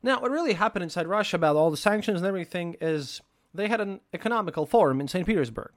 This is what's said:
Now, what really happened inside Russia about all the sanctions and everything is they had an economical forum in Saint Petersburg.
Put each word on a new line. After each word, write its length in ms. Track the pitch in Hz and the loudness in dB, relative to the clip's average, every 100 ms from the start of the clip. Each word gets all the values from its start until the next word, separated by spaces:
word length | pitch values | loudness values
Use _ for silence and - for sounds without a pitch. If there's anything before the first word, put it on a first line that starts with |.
Now, 180 | 240 269 | 2 0
what 100 | 247 | 0
really 220 | 294 339 | 0 0
happened 300 | 180 214 208 | 0 0 0
inside 240 | 175 175 165 | -4 -4 -2
Russia 280 | 208 202 170 | 0 0 2
about 200 | 160 151 | 4 4
all 160 | 160 | 4
the 40 | 151 | 4
sanctions 440 | 208 214 208 190 | 0 0 0 -2
and 80 | 185 | -2
everything 480 | 190 165 180 170 165 | -4 -6 -6 -6 -4
is 420 | 160 156 135 - _ _ _ | -2 -2 -4 -12 _ _ _
they 140 | 160 202 | -6 -2
had 140 | 220 | -2
an 180 | 202 190 _ | -2 -6 _
economical 520 | 175 220 233 185 156 151 | -6 -2 0 -2 -4 2
forum 360 | 233 165 131 | 4 6 4
in 60 | 143 | 0
Saint 180 | 180 185 | -2 0
Petersburg. 460 | 214 123 113 - | 0 0 -4 -12